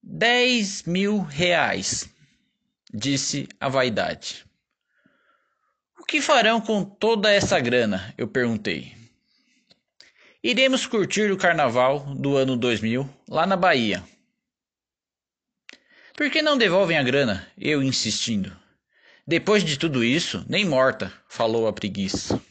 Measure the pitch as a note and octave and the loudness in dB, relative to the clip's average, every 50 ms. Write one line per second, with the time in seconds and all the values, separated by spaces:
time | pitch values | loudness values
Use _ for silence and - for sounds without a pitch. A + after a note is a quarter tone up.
0 | - - - D#3+ G#3 A#3 A#3+ B3 B3 B3+ B3 A#3 G#3 F#3+ - - - E3 F3 F#3 | -16 -14 -6 0 0 2 4 4 4 2 2 2 0 -2 -6 -8 -6 -4 -2 0
1 | G3+ G3+ G#3+ G#3 F3+ D3+ C#3 C#3 F3+ F3 F3 D#3+ C#3 A2 F#2+ F#2 - - - - | 0 0 0 -2 -2 -4 -2 -2 0 2 2 2 2 0 0 -4 -4 -4 -6 -6
2 | - - _ _ _ _ _ _ _ _ _ _ _ _ _ _ _ _ - G#2+ | -8 -10 _ _ _ _ _ _ _ _ _ _ _ _ _ _ _ _ -12 -6
3 | - C#3 C#3 C3+ - - - C#3+ C3+ - - _ C#3 C#3 B2+ C3+ B2+ B2+ G#2+ F#2+ | -4 -2 -2 -2 -2 -4 -4 -6 -6 -8 -10 _ -6 -2 0 0 0 0 0 -2
4 | F2+ D#2+ D#2+ - - - - - - _ _ _ _ _ _ _ _ _ _ _ | -2 -2 -4 -8 -10 -14 -14 -14 -18 _ _ _ _ _ _ _ _ _ _ _
5 | _ _ _ _ _ _ _ _ _ _ _ _ _ _ _ _ _ _ _ - | _ _ _ _ _ _ _ _ _ _ _ _ _ _ _ _ _ _ _ -16
6 | - - - D4+ C4+ - D4+ B3+ G#3 A3 A3+ A#3 A3 - A3 G3+ F3 - - _ | -10 -4 -4 -2 2 4 4 6 6 4 2 2 0 0 -2 -2 -2 -4 -6 _
7 | - A3 A3+ G#3+ G3 G#3+ G3+ G3+ - - G3 E3+ C3 A#2+ B2 B2 A#2 G#2+ G2 F#2 | 0 0 2 2 2 4 4 4 4 2 2 2 2 2 2 2 2 2 0 -2
8 | F2+ - - - A#2+ G#2+ - C3+ B2 A#2+ A2+ G#2 - G#2 F2 D2 C2 - - - | -6 -8 -8 -8 -8 -4 -2 0 0 0 -2 -2 -4 -4 -6 -6 -8 -14 -20 -20
9 | - - _ _ _ _ _ _ _ _ _ _ _ _ _ _ _ _ _ _ | -20 -20 _ _ _ _ _ _ _ _ _ _ _ _ _ _ _ _ _ _
10 | - _ _ _ _ - _ _ - - B3 G#3+ C4 C4 C4 B3 - - - A3 | -20 _ _ _ _ -20 _ _ -2 -2 2 4 4 4 2 0 -2 -2 0 0
11 | F#3 - - G3+ G#3+ G#3 G3 F#3+ - F3+ E3 D#3+ D3 B2 A2+ B2 B2+ C3 C#3+ D3 | 0 0 0 0 0 0 0 0 0 -2 2 2 2 2 4 4 4 4 2 0
12 | C#3 C#3 C#3 C3 C#3 C#3 C#3 C#3 C3+ C3 C3 A#2+ A#2 B2 A#2 G#2 A2 A2+ A#2 B2+ | -4 -8 -8 -4 -2 2 2 2 2 2 0 0 0 0 0 0 0 -2 -2 -2
13 | C#3 C#3 - _ _ - - D#3 E3 F#3+ G3 F3+ F3+ F3+ E3 C3 A#2 G#2+ F#2+ F2+ | -4 -6 -10 _ _ -6 -2 0 2 2 2 2 4 4 4 4 2 0 0 -2
14 | F#2 - _ _ _ _ _ _ _ _ _ _ _ _ _ _ _ _ _ _ | -6 -12 _ _ _ _ _ _ _ _ _ _ _ _ _ _ _ _ _ _
15 | _ _ _ _ _ _ _ _ _ _ _ _ _ - - _ _ _ _ _ | _ _ _ _ _ _ _ _ _ _ _ _ _ -20 -20 _ _ _ _ _
16 | _ - _ - D4 C#4 B3+ D#4 D4+ D#4 D4 C4+ A#3 F#3+ E3 F#3+ G3+ E3+ E3 D3+ | _ -20 _ -6 -6 -2 -2 0 2 2 2 4 4 4 4 2 2 2 2 0
17 | C3+ B2 B2 C#3+ C#3 A#2 G2 F#2 - - _ - - C#3 D3+ C#3+ C3+ C3+ B2+ - | 2 2 2 2 2 2 -2 -4 -8 -14 _ -8 -4 -2 0 0 0 0 -2 -2
18 | - A2 G#2 - - - A2+ G2+ F#2+ F#2+ F2 - _ _ _ _ _ _ _ _ | -4 -4 -4 -4 -4 -2 -2 -2 -4 -6 -10 -18 _ _ _ _ _ _ _ _
19 | _ _ - _ _ - D#3+ E3 - - G#3+ G#3+ F3+ D#3+ D3 C3+ - E3 C#3+ B2+ | _ _ -20 _ _ -2 -2 -2 2 2 2 2 2 0 -4 -2 -4 -2 0 0
20 | A#2 A#2 C3 E3+ E3+ - - A#2+ - - B2+ F#3+ G#3 F3+ C#3+ C3 C3 C3 A#2+ - | 0 2 0 0 -2 -4 -6 -8 -8 -4 -4 -2 -2 0 2 2 2 2 0 -2
21 | G2+ F#2+ - - _ _ - - A#2+ A2+ A2+ A#2 A2+ A2 G#2 - - G#2 F#2 G2+ | -8 -10 -10 -18 _ _ -6 -2 -2 0 0 0 0 0 -2 -4 -6 -6 -4 -4
22 | G2 F#2+ - - - - - - - _ | -4 -4 -4 -6 -4 -4 -6 -6 -6 _